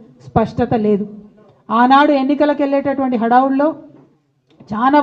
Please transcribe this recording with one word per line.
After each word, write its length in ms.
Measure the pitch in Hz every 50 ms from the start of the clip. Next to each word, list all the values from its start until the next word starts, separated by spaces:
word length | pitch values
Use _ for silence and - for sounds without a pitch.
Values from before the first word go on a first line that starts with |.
| - - - _ -
స్పష్టత 460 | - - 233 220 - - - 247 240 254 226 208
లేదు. 180 | 214 214 190 208 - - - - - _ _ _ _ _ _ _ -
ఆనాడు 420 | 214 233 247 254 269 277 294 302 294 269
ఎన్నికలకు 400 | 262 269 294 277 302 294 285 294 285
వెళ్ళేటటువంటి 540 | 277 277 277 277 285 269 277 269 254 247 220 233
హడావుల్లో 440 | 233 240 254 269 269 269 269 285 320 320 - - - - - - _ _ _ _ _ _ _ _ _ _ _ - - 208
చాలా 260 | 208 247 269 285 294